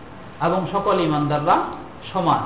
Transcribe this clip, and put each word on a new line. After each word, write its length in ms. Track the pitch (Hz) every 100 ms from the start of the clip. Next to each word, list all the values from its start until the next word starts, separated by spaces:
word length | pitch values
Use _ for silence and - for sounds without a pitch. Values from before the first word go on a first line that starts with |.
| - - - - 165
এবং 200 | 185 160
সকল 280 | 202 202 185
ইমানদাররা 580 | 160 147 147 147 160 339 - - - - -
সমান। 260 | - 165 113